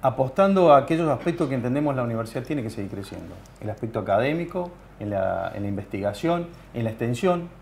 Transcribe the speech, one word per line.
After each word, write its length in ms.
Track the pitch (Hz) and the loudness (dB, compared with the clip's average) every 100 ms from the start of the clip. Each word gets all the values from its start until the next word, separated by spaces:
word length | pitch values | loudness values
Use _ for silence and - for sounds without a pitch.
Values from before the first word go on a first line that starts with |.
apostando 680 | 135 117 131 - 196 196 170 | 0 0 -2 4 4 6 10
a 60 | 143 | 8
aquellos 320 | 139 160 165 | 8 0 2
aspectos 400 | 131 175 160 151 | 0 -2 0 -2
que 60 | 131 | 0
entendemos 400 | 120 135 147 131 | 0 0 0 0
la 80 | |
universidad 400 | 120 113 113 131 | -2 -4 -4 -8
tiene 200 | 127 151 | -6 -4
que 60 | 110 | -4
seguir 220 | 104 98 | -6 -8
creciendo. 420 | 98 98 87 87 90 - - | -8 -10 -12 -14 -16 -20 -12
El 100 | 104 | -10
aspecto 300 | 107 113 110 | -6 -4 -4
académico, 720 | 101 101 131 165 170 185 175 - - - | 0 2 2 0 -4 -6 -8 -10 -20 -10
en 100 | 104 | -4
la, 420 | 101 95 90 90 | -2 -2 -2 -4
en 100 | 95 | -6
la 40 | 101 | -6
investigación, 800 | 101 101 101 101 - 165 170 170 - - | -6 -6 -4 -4 -2 -2 -2 -4 -14 -12
en 100 | 120 113 | -6 -4
la 60 | |
extensión 580 | 110 120 120 190 175 170 - | -2 -4 0 2 0 -4 -14